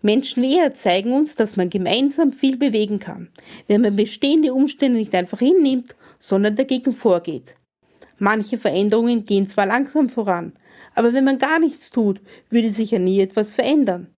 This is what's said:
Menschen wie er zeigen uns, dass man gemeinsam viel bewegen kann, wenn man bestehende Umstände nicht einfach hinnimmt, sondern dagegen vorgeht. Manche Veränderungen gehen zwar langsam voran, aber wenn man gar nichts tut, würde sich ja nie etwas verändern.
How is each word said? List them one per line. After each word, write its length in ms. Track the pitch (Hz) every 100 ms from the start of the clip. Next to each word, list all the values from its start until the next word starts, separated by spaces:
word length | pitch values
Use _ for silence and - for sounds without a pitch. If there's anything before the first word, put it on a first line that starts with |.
Menschen 420 | 208 220 269 -
wie 140 | 254 320
er 160 | 311 -
zeigen 360 | 196 180 214
uns, 240 | 262 302 -
dass 220 | 214 196
man 120 | 180
gemeinsam 600 | 196 180 214 277 277 302
viel 240 | - 269 254
bewegen 440 | 277 220 208 202
kann, 300 | - 180 175 - - - -
wenn 140 | 208
man 160 | 233 202
bestehende 560 | 196 - 277 311 311
Umstände 440 | 262 277 - 277 233
nicht 160 | 214
einfach 260 | 185 180 -
hinnimmt, 560 | 254 370 285 262 240 - - _
sondern 360 | - 196 208 208
dagegen 380 | 269 254 254
vorgeht. 640 | 247 220 175 170 147 - - _ _ _ _ - _
Manche 400 | 202 214 208 254
Veränderungen 680 | 208 165 208 220 233 240 208
gehen 240 | 196 196
zwar 160 | 214 196
langsam 420 | 233 277 311 262
voran, 460 | 240 202 175 170 - _ - - -
aber 160 | 233
wenn 140 | 247 269
man 120 | 269
gar 220 | 285 320
nichts 320 | 320 302 -
tut, 300 | - 208 190 - - _
würde 220 | 233 226
sich 200 | 208 220
ja 80 | 220
nie 200 | 185 196
etwas 340 | 190 220 214
verändern. 540 | - 247 302 262 180 175